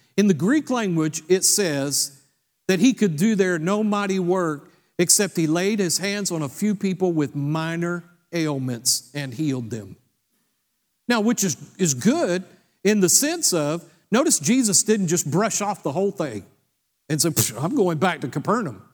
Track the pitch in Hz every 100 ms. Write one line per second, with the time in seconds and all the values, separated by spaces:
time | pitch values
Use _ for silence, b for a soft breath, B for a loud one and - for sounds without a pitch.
0 | b - 202 147 180 302 285 247 202 165
1 | 156 - - 185 - 208 180 143 143 139
2 | - - _ _ _ _ - 185 254 -
3 | 208 147 220 202 185 170 170 208 214 202
4 | 202 190 175 185 165 143 - b b -
5 | 170 - 196 - 156 170 196 220 175 -
6 | 196 202 190 165 139 - 208 202 196 175
7 | 180 160 143 143 143 160 160 165 170 175
8 | 170 _ _ 170 156 139 127 117 - -
9 | - 143 139 117 151 127 110 110 95 -
10 | _ _ _ _ _ _ _ _ _ _
11 | - 233 214 - 190 127 - - 175 127
12 | 190 330 202 180 - b b b 196 214
13 | 175 - 294 349 - 175 147 170 - b
14 | b 226 320 - 147 254 220 180 - 214
15 | 175 170 147 160 214 - 202 196 156 147
16 | 202 185 151 107 - _ _ _ _ _
17 | - 147 170 - - 117 165 277 185 156
18 | 185 156 131 151 180 233 170 98 -